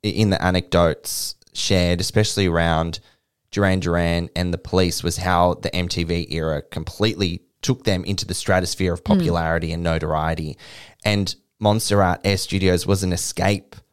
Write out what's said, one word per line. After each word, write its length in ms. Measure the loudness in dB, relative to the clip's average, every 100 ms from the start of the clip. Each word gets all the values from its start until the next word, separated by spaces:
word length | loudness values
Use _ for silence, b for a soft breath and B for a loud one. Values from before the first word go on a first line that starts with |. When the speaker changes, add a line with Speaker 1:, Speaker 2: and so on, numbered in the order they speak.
Speaker 1:
i-, 40 | -2
in 220 | 0 2
the 120 | 2
anecdotes 920 | 2 0 2 2 4 2 -6 -8 -8 -10 _
shared, 460 | -8 0 2 2 0
especially 460 | 0 0 0 2 2
around 520 | 2 2 2 0 -6 b b b _ _
Duran 280 | 0 2 2
Duran 480 | 0 0 2 0 -2 -4
and 180 | -2
the 40 | -2
Police, 460 | -2 0 2 0
was 140 | -4 -4
how 380 | 0 4 4 2
the 140 | -4 -4
M 120 | -4
T 140 | -2
V 220 | -2 -2 -4
era 300 | -4 -2 -4
completely 800 | -6 -10 -10 -2 0 0 -2 -4 _ _
took 220 | -4 -2
them 200 | 0 -2 -2
into 200 | -4 -4
the 80 |
stratosphere 600 | -6 0 0 0 -2 -2
of 80 | -2
Speaker 2:
Mm. 140 | 0 2
Speaker 1:
popularity 540 | 2 0 0 0 -2
and 120 | -2
notoriety. 720 | 0 0 0 -2 -2 -2 -6 -10 B B B B -2
And 280 | 0 -2 -6 _ _
Montserrat 600 | 2 2 2 2 2 2
Air 140 | 0 -2
Studios 480 | -2 0 2 2 2
was 160 | 0
an 100 | 0
escape 640 | -2 -4 -2 0 0 -4 -20 _